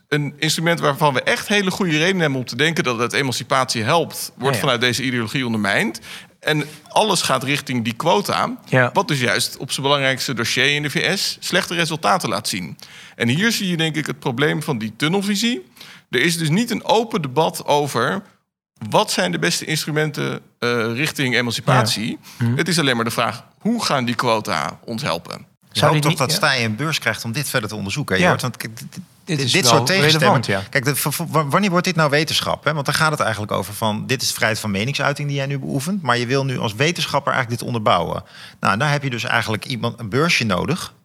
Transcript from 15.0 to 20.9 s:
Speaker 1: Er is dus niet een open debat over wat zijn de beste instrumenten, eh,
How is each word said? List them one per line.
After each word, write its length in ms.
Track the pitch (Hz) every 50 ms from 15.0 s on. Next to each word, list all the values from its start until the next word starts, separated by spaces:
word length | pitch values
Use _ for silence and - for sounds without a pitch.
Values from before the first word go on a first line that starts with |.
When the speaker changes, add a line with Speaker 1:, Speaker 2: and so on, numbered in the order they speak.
| 143 156 180 202 196 202 208 196 226 233 247 381 370 _ _ - - - - - _ _
Speaker 1:
Er 120 | - 120
is 160 | 135 170 165
dus 120 | 170 165 147
niet 220 | 156 208 247 233
een 120 | 220 185 -
open 380 | - 175 220 240 226 - 202
debat 440 | 151 135 123 151 160 180 170 - -
over 560 | - 143 147 147 139 - 120 117 147 185 196 202 - _ _ _ _ _ _ _ _ _ _ 110 107
wat 220 | 117 180 214 -
zijn 200 | - - 185 185
de 80 | 170 165
beste 260 | 151 170 170 - -
instrumenten, 720 | - 160 156 - - 147 151 156 151 147 151 139 135 135 131 - _ _ _
eh, 340 | - 120 120 120 110 117